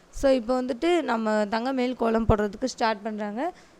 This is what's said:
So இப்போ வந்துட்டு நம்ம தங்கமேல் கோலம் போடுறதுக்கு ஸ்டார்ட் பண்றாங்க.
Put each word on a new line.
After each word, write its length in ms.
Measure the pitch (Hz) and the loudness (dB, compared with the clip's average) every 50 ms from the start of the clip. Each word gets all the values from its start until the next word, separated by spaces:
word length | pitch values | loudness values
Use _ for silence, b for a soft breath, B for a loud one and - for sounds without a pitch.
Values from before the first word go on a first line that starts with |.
| b b | b b
So 220 | - - - 269 | -4 0 2 4
இப்போ 300 | 269 254 214 226 254 254 | 4 2 2 0 -2 -2
வந்துட்டு 400 | 254 254 269 233 - 339 349 330 | -2 -4 -4 0 2 2 2 2
நம்ம 440 | 285 254 240 226 220 214 214 214 214 | 2 0 -2 0 0 0 2 0 0
தங்கமேல் 500 | 202 220 226 233 262 269 254 247 254 247 | 0 -2 -2 -2 -2 0 0 0 -2 -2
கோலம் 300 | - 233 226 226 226 226 | 0 0 2 2 2 4
போடுறதுக்கு 400 | 208 226 208 208 214 202 - 254 | 4 4 4 2 -2 -4 -4 -6
ஸ்டார்ட் 380 | 247 - - 240 220 220 196 202 | -6 -2 -2 0 0 0 -2 -4
பண்றாங்க. 480 | 226 214 208 208 208 208 233 294 359 b b b b b | -8 -6 -6 -6 -6 -6 -4 -6 -6 b b b b b